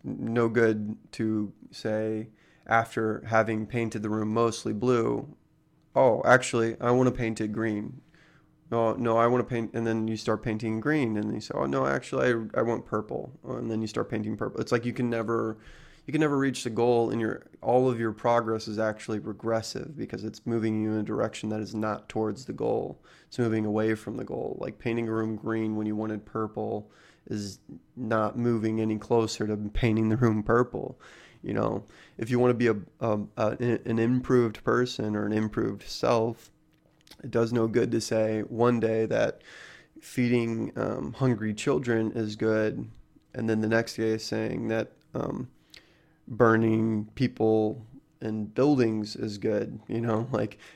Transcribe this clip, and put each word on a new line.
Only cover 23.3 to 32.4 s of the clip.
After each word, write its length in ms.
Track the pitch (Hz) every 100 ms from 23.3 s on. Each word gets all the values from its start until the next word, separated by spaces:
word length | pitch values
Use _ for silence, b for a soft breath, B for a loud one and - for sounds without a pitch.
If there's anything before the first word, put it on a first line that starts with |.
| -
moving 260 | 117 110 107
away 300 | 107 110 107
from 200 | - 113
the 80 |
goal. 340 | 113 - - -
Like, 180 | - -
painting 300 | 117 117 113
a 40 |
room 220 | 110 110 107
green 400 | 110 113 110 107
when 120 | 107
you 100 | 107
wanted 280 | 107 107 -
purple 640 | 110 107 110 107 107 107 B B B -
is 300 | 107 101 - - 82 - 123
not 400 | 113 113 107 120
moving 420 | 120 117 110 110
any 180 | 110 107
closer 480 | - 117 110 - 107
to 100 | 107 104
painting 340 | - 120 110 110
the 80 | 110
room 280 | 120 107
purple. 540 | 104 117 123 - - - B B B B
You 100 | -
know, 300 | 107 110 107 113 B B -
if 120 | 117
you 100 |
wanna 140 | 120